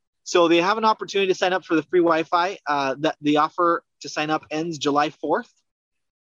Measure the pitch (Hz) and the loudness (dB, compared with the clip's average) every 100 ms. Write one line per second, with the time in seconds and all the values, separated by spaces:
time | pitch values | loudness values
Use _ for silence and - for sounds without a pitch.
0 | _ _ - 185 170 170 180 220 220 214 | _ _ 0 2 4 4 2 2 0 0
1 | 185 196 190 175 185 180 - 160 147 180 | -2 -2 -2 0 0 -2 0 -2 0 2
2 | 170 160 160 175 180 196 - 143 135 135 | 2 2 0 -2 -2 -4 -4 -2 -2 -2
3 | 156 - 147 147 156 - 170 170 - _ | -4 -2 0 0 0 0 0 0 -6 _
4 | 143 - 151 156 - 156 170 147 147 143 | -12 -8 -4 -4 -4 -8 -6 -4 -2 0
5 | 156 - 147 196 233 _ _ _ _ _ | 0 -4 -4 -4 -4 _ _ _ _ _
6 | _ _ | _ _